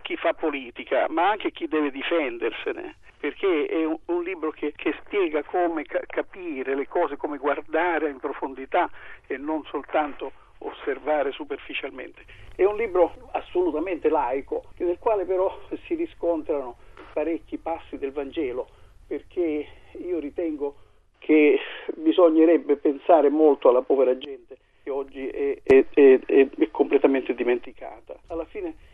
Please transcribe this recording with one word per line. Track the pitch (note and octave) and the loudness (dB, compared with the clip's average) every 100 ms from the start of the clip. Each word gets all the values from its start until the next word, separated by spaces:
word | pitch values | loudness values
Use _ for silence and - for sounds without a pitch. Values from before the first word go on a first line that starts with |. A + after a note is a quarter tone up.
chi | - F3+ | -6 -4
fa | E3+ | -2
politica, | - D#3+ C#3 B2 - - C3 - | -2 -4 -4 -10 -14 -2 0 0
ma | D#3+ F3+ | 2 0
anche | G#3+ F3 | 0 -4
chi | - E3 | -6 -4
deve | D#3 D3 | -2 -2
difendersene, | C#3 - E3+ C#3 A#2 A#2+ G#2 - - - - - _ | -4 -2 -2 -2 -4 -6 -4 -8 -8 -10 -16 -20 _
perché | D3 - G3 D#3+ C#3+ | -8 -2 0 0 0
è | E3 D#3+ | -2 -2
un, | D#3 - | -4 -4
un | F3 | -4
libro | F3 F3+ D#3 | -4 -6 -6
che, | - D3+ - | -6 -8 -4
che | E3 C#3+ | -6 -6
spiega | - G#3 E3+ D3+ | -4 -2 0 -2
come | - F3+ F3 D#3+ | -2 -2 0 -2
ca-, | D3 - - | -6 -8 -6
capire | - - G3 F3 C3+ C3 C3+ | -6 -6 -10 -10 -6 -4 -4
le | C3+ | -2
cose, | F3 D#3+ - | -2 -2 -4
come | D#3 D3 | -8 -4
guardare | C#3+ C#3 D3 D#3 F3 D#3+ D3 | -2 -2 -2 -2 0 0 -2
in | C3+ | -4
profondità | C#3+ C3 C#3+ C3 C3+ F3+ D#3+ - - - _ | -8 -8 -8 -10 -2 0 0 -4 -16 -18 _
e | C#3 | -8
non | D3 D#3 - | -6 -6 -6
soltanto | D3+ - D#3+ D3 C#3 C3+ - - - | -10 -4 -2 -2 -6 -12 -14 -20 -16
osservare | - - - C3 C3 D3+ C#3 | -14 -10 -8 -6 -2 -2 -2
superficialmente. | B2+ C#3+ C3+ - - C#3+ - - - - - - - | -6 -10 -10 -10 -10 -10 -12 -16 -18 -20 -20 -16 0
È | F#3+ | 2
un | G#3+ | 2
libro | A3+ F3 E3 - - | -2 2 2 0 -10
assolutamente | - - F3+ E3+ D3+ F3+ D#3+ D#3 | -8 -4 -2 -2 -2 -4 -2 0
laico, | D3+ B2 C3+ - D3+ - - | 0 0 -4 -6 -10 -10 -6
nel | F3 F3 | -4 -2
quale | A#3 G#3 | 0 0
però | F3+ F#3 F#3 - - - - | 0 0 -2 -4 -12 -12 -6
si | |
riscontrano | E3 E3+ - E3+ E3 D3+ C#3+ C3+ - - - - | -4 -6 -4 -2 -2 -2 -6 -6 -14 -20 -20 -10
parecchi | - D#3 D#3+ - D3 | -4 -4 -4 -8 -10
passi | - E3 - C3+ | -8 -8 -10 -10
del | C3+ | -8
Vangelo, | C#3+ C3+ E3 C3+ B2 - - - - - | -8 -8 -6 -6 -6 -10 -16 -20 -20 -12
perché | D3 - - E3+ D3+ C#3+ - - - | -12 -8 -4 -2 -4 -8 -16 -20 -14
io | F3+ E3+ | -6 -6
ritengo | C#3+ D#3+ E3 D3+ C#3+ - - _ _ _ | -6 -6 -6 -4 -8 -8 -20 _ _ _
che | - D3+ D3+ - - - - - | 4 6 6 4 0 -10 -10 -2
bisognerebbe | D#3+ D#3+ E3+ D#3+ D#3+ D#3+ C3+ C#3+ | 0 6 6 8 6 6 2 0
pensare | D#3 C#3 - E3 C#3+ | 0 -2 4 6 6
molto | D3+ D#3 C3+ C3+ | 6 6 6 6
alla | B2 | 4
povera | C3 C#3 B2+ B2+ | 2 2 4 2
gente, | D3 C3 A#2 C3 _ _ | -4 -16 -18 -20 _ _
che | - | -8
oggi | C3+ C3+ C#3 C3 | -6 -8 -10 -10
è, | - C#3 C3+ | -4 -4 -4
è, | - C3+ - | 6 6 6
è, | - C#3 C3 - | 8 10 10 6
è, | - C3+ | 4 4
è | - - | 2 -2
completamente | - - C#3 D3+ C3+ B2+ B2 | 0 2 4 4 4 -2 -2
dimenticata. | A#2+ B2 - - C3 A2 - - - | -2 -2 -4 -14 -16 -16 -18 -20 -12
Alla | E3 D#3+ | -10 -10
fine | G#3+ F3 D#3+ - | -10 -10 -12 -20